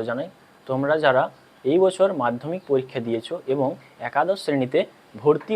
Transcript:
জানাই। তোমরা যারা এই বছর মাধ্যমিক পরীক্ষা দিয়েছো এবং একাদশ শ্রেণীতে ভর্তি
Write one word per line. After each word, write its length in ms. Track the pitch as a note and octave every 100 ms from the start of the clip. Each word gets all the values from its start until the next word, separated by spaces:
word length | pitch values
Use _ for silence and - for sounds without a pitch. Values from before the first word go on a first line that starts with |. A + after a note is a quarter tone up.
| A2+
জানাই। 200 | A#2+ F3 - _ _ -
তোমরা 240 | C3 C#3 D#3
যারা 180 | D3+ B2+ D3+ - _ _ C3
এই 80 | E3+
বছর 240 | F#3+ F#3 F#3+ E3+
মাধ্যমিক 400 | A#2+ A#2+ D3 F3+ -
পরীক্ষা 300 | C3+ C3 C3 A#2
দিয়েছো 280 | A2+ - F3 -
এবং 140 | C#3 C3 - - - A#2+
একাদশ 300 | C#3 E3 G3
শ্রেণীতে 360 | - C#3 B2+ D3+ G#3+ - _ G2+
ভর্তি 300 | C#3 D3+ -